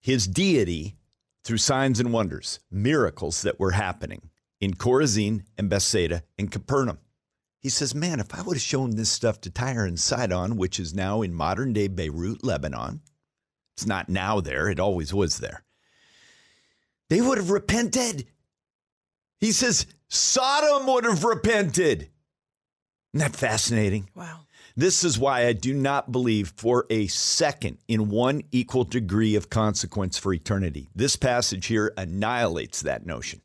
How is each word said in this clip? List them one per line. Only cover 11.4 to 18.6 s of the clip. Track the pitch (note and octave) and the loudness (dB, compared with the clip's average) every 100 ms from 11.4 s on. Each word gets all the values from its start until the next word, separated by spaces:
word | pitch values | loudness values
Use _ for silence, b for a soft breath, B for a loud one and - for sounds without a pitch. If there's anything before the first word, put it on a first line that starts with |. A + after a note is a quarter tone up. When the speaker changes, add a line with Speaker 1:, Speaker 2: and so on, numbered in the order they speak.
| D#2 G2 C3 G#2+ G2 | -2 0 0 0 0
Speaker 1:
Beirut, | F#2 D#2+ D#2 F2+ - | -2 -4 -4 -6 -4
Lebanon," | B2+ D#2 C#2+ B1 A1+ D3+ _ _ _ _ _ _ _ - | -4 -4 -4 -6 -8 -10 _ _ _ _ _ _ _ -8
it's | G#2+ | -4
not | F#2+ - | -4 -2
now | F#2+ F#2 G#2+ | -2 0 0
there, | D2 C2 F2+ | 0 -2 -2
it | F2 | 0
always | G2 F2+ D2+ | 0 0 -2
was | G2 E2+ - | 0 0 -2
there, | G1+ - _ b b b b b b b b b b b b b _ | -8 -12 _ b b b b b b b b b b b b b _
"they | F3 | 2
would | B3 B3 | 4 2
have | F3+ | 2
repented." | G3 - A3 A#3+ B3+ A#3+ D#3 A#2+ _ _ _ | 0 2 0 2 0 -2 -4 -10 _ _ _